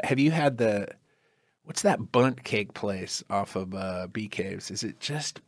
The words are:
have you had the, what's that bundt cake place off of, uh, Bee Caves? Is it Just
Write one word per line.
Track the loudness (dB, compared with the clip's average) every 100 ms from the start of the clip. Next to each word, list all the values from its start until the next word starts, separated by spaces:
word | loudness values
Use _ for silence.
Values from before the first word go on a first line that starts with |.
have | 2 4
you | 4
had | 6 2 2
the, | 2 2 -2 -10 _ _ _ _ _ _
what's | -10 0
that | 2 2 4
bundt | 6 6 4
cake | -2 -2 -2
place | -4 -4 -4 -4 -8 -4
off | -2 -2 -4
of, | -6
uh, | -6 -6 -6 -6
Bee | -6 -6
Caves? | -4 -6 -6 -8
Is | -8
it | -8 -6
Just | -6 -4 -6 -10